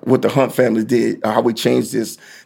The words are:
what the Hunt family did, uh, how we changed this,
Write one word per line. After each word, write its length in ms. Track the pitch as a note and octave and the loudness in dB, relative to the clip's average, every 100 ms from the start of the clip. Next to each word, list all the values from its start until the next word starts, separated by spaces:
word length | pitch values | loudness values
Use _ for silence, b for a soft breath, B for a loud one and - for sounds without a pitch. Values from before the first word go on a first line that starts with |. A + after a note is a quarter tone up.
what 180 | - B2+ | 0 2
the 80 | - | 2
Hunt 240 | C#3+ C3 | 0 0
family 300 | - B2 A2+ | 2 2 0
did, 420 | A2 A#2+ A2+ A2 G#2+ | 0 0 0 -2 -2
uh, 60 | |
how 100 | A2 | 0
we 140 | A#2+ A2+ | 0 0
changed 380 | - B2 A2 | 0 0 0
this, 260 | - A2 - B B | -4 -6 -10 B B